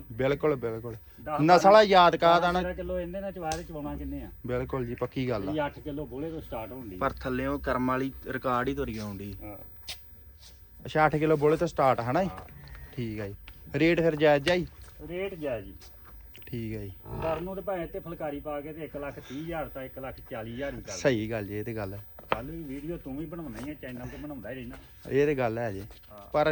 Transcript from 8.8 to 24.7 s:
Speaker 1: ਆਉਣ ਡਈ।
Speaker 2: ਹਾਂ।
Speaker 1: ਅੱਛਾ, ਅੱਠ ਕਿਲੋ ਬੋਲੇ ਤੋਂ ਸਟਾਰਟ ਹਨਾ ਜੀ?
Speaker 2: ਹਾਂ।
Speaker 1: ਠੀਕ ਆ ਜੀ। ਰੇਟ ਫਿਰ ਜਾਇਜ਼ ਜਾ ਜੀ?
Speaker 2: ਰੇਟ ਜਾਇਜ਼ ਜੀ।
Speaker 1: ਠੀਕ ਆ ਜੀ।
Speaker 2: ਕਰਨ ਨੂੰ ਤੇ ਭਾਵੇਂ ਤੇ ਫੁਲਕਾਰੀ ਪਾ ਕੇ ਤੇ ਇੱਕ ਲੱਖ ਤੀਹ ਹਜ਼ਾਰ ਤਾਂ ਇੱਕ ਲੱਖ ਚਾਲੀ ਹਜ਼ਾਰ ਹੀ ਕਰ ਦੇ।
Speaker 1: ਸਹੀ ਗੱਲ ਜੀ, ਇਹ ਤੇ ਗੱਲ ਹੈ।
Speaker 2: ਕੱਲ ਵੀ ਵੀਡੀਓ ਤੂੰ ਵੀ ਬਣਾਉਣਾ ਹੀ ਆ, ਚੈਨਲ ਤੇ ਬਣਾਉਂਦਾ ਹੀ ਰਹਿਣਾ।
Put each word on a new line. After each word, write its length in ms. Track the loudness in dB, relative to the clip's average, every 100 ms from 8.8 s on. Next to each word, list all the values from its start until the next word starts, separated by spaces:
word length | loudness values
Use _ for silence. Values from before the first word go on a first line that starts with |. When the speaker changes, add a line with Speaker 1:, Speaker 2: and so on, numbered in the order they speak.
| -4 -6
Speaker 1:
ਆਉਣ 200 | -8 -8
ਡਈ। 160 | -10 -10
Speaker 2:
ਹਾਂ। 140 | -12 -14 -18 -20 -14 -14 -14 -20 -20 -20 -20 -20 -20 -14 -2
Speaker 1:
ਅੱਛਾ, 200 | 4 4
ਅੱਠ 100 | 4
ਕਿਲੋ 220 | 4 4
ਬੋਲੇ 200 | 6 4
ਤੋਂ 100 | 2
ਸਟਾਰਟ 320 | 4 4 4
ਹਨਾ 240 | 2 0
ਜੀ? 60 | 0
Speaker 2:
ਹਾਂ। 160 | -4 -14 -18 -18 -16 -14 -8
Speaker 1:
ਠੀਕ 240 | -6 -6
ਆ 80 | -8
ਜੀ। 80 | -10 -16 -20 -6 2
ਰੇਟ 260 | 4 6
ਫਿਰ 140 | 4 6
ਜਾਇਜ਼ 280 | 6 6
ਜਾ 120 | 4 0
ਜੀ? 120 | 0 -10 -20 -16 -10
Speaker 2:
ਰੇਟ 260 | -6 -6
ਜਾਇਜ਼ 320 | -6 -6 -6 -8
ਜੀ। 80 | -16 -20 -20 -20 -20 -20 -20 -12
Speaker 1:
ਠੀਕ 300 | -8 -6 -8
ਆ 20 |
ਜੀ। 120 | -10 -14 -12 -6
Speaker 2:
ਕਰਨ 200 | -4 -4
ਨੂੰ 120 | -6 -8
ਤੇ 60 |
ਭਾਵੇਂ 260 | -6 -6 -6
ਤੇ 120 | -8
ਫੁਲਕਾਰੀ 400 | -10 -8 -8 -8
ਪਾ 220 | -8 -8
ਕੇ 120 | -10
ਤੇ 120 | -12 -12
ਇੱਕ 120 | -10
ਲੱਖ 220 | -10 -12
ਤੀਹ 240 | -14 -12
ਹਜ਼ਾਰ 240 | -8 -8 -8
ਤਾਂ 160 | -10
ਇੱਕ 160 | -14 -12
ਲੱਖ 160 | -14 -14 -12
ਚਾਲੀ 240 | -12 -10
ਹਜ਼ਾਰ 200 | -8 -8
ਹੀ 80 | -8
ਕਰ 100 | -12
ਦੇ। 60 | 0
Speaker 1:
ਸਹੀ 320 | 2 2 0
ਗੱਲ 140 | -4 -4
ਜੀ, 80 | -6
ਇਹ 80 |
ਤੇ 120 | -6 -6
ਗੱਲ 180 | -6
ਹੈ। 120 | -10 -16 -16 -6
Speaker 2:
ਕੱਲ 220 | -6 -4
ਵੀ 120 | -10
ਵੀਡੀਓ 340 | -8 -10 -8 -10
ਤੂੰ 200 | -8 -10
ਵੀ 80 | -8
ਬਣਾਉਣਾ 400 | -10 -10 -10 -10
ਹੀ 60 |
ਆ, 20 |
ਚੈਨਲ 340 | -10 -12 -12 -12
ਤੇ 100 | -12
ਬਣਾਉਂਦਾ 320 | -10 -10 -10
ਹੀ 60 | -10
ਰਹਿਣਾ। 200 | -10